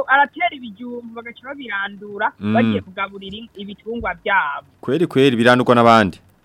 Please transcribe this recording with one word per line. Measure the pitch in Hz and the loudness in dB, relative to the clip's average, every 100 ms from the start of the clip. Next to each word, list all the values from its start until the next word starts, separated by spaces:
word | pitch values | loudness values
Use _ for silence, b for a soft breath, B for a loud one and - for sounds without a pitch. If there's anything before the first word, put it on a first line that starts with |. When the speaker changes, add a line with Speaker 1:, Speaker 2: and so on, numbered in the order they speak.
| 262 | 0
Speaker 1:
aratera | 269 285 302 349 | 0 0 -2 -6
ibijumbu | 294 247 190 247 240 240 | -6 -16 -16 -14 -14 -16
bagaca | 233 233 233 | -16 -18 -18
babirandura, | 254 285 247 202 196 202 208 202 226 - | -18 -16 -10 -8 -10 -12 -14 -6 -6 -6
Speaker 2:
Mm. | 202 | -2
Speaker 1:
bagiye | 220 226 202 | 0 0 -2
kugaburira | - - - 196 190 208 | -6 -12 -12 -12 -16 -16
in-, | 233 | -18
ibitungwa | - 202 202 214 233 214 | -18 -16 -16 -12 -8 -8
byabo. | 175 208 196 151 143 - _ | -8 -2 -2 -2 -8 -16 _
Speaker 2:
Kweri, | - 139 214 | -4 -2 0
kweri, | 135 139 117 | 2 2 4
birandurwa | 117 123 123 | 4 4 4
n'abandi? | 120 117 113 101 - _ _ | 6 6 6 4 -2 _ _